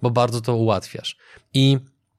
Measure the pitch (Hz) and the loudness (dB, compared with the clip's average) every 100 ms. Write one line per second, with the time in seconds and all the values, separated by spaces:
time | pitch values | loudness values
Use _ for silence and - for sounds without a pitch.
0 | 123 117 120 117 113 117 110 98 - - | -2 0 0 -2 -2 0 0 0 -4 -12
1 | - - _ - _ 135 135 135 135 _ | -14 -14 _ -20 _ 2 2 2 -2 _
2 | _ | _